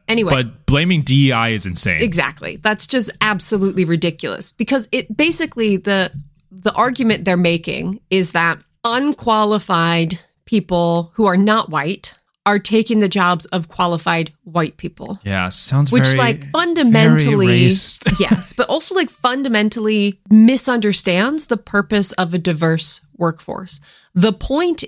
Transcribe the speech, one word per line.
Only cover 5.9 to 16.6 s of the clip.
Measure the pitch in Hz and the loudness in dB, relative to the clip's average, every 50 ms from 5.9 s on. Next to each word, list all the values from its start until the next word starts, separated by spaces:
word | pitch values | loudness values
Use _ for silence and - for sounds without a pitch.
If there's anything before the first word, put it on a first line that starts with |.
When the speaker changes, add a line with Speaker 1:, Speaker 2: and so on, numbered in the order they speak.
| 202 190 185 - - 143 - - _ _ _ _ | 0 0 0 -2 -6 -10 -16 -18 _ _ _ _
Speaker 1:
the | 190 190 180 214 - | -14 -6 -4 -2 0
argument | - 226 254 254 240 254 226 214 - 175 | 0 0 0 -2 0 0 0 0 0 0
they're | 190 180 | 0 0
making | 175 180 170 170 165 165 - 143 135 160 175 190 226 - _ | 2 2 2 0 0 -4 -6 -8 -8 -8 -8 -10 -10 -6 _
is | 190 190 180 165 - | 0 0 0 0 0
that | 170 165 170 160 156 - _ _ _ - | 0 0 0 -2 -4 -10 _ _ _ -6
unqualified | 233 233 247 277 294 285 - - 240 220 214 214 208 214 208 - - 190 165 165 165 170 170 170 165 170 - - _ _ _ _ | -4 -2 -2 -2 -2 -4 -2 -2 -2 0 0 2 0 0 -2 -2 -2 -2 0 0 0 0 0 -2 -2 -4 -8 -12 _ _ _ _
people | - - 208 - - 185 170 170 170 170 170 170 165 _ | -2 -2 -2 0 0 0 0 0 0 0 -2 -4 -4 _
who | - 226 | 0 0
are | 202 180 | 2 2
not | 185 196 208 214 226 - - | 2 2 2 2 0 -2 -4
white | 156 151 139 - 101 - - - - _ _ _ _ _ - | -4 -4 -4 -4 -6 -8 -10 -12 -14 _ _ _ _ _ -2
are | 202 208 202 | 0 0 0
taking | 196 - 208 220 220 - 233 214 | 0 0 0 0 2 2 0 0
the | 208 190 | 0 0
jobs | - 202 180 180 180 165 - | 0 0 0 0 0 -2 -4
of | - - 185 160 - | -6 -6 -6 -6 -6
qualified | - - 185 175 170 160 - 175 170 165 165 165 - _ _ | -6 -4 -2 -2 -2 -2 -2 -2 -2 -2 -4 -6 -10 _ _
white | 190 160 170 165 - - | -8 -4 -4 -4 -4 -6
people. | - - 165 - - - - 202 196 - | -10 -14 -14 -14 -14 -14 -14 -14 -10 -6
Speaker 2:
Yeah, | 101 98 95 90 90 | -4 -4 -2 -2 -2
sounds | 92 - - - 131 135 147 135 233 | -2 -2 -2 0 0 0 2 2 4
Speaker 1:
Which, | 247 131 | 4 4
Speaker 2:
very, | 131 135 131 | 4 2 2
Speaker 1:
like, | 247 233 - - - - | 0 0 -2 -4 -6 -6
fundamentally, | - 311 | -4 -2